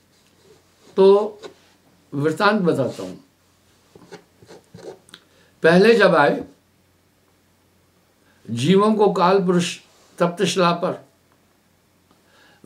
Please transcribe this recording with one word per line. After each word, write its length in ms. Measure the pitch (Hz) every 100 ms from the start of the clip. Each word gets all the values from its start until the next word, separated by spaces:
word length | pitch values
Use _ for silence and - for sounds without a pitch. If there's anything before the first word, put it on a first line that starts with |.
| _ _ _ _ _ _ _ _ _ -
तो 440 | 190 202 214 - - - _ _ _ _ _
वृत्तांत 480 | 143 147 156 208 214
बताता 400 | 175 135 120 -
हूँ। 220 | 92 87 _ _ _ _ _ _ _ - - - _ _ - - _ - - - _ - _ _ _ _
पहले 320 | 160 175 214
जब 200 | 220 190
आए, 300 | 165 143 - - _ _ _ _ _ _ _ _ _ _ _ _ _ _ _ _ _ _ _ -
जीवों 440 | 117 139 190 214
को 180 | 208 208
काल 320 | 180 175 196
पुरुष 340 | 180 180 170 - _ _ _ -
तप्तशिला 540 | 170 175 196 190 175
पर 360 | 170 180 - - _ _ _ _ _ _ _ _ _ _ _ _ _ _ _